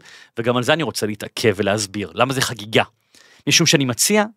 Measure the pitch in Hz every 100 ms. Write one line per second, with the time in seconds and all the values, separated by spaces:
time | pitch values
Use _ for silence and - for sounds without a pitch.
0 | - - - - 117 120 117 151 127 -
1 | 107 104 101 - 117 95 101 104 98 104
2 | 92 85 127 131 - 120 104 113 104 _
3 | _ _ _ _ - - 160 151 131 117
4 | - 208 214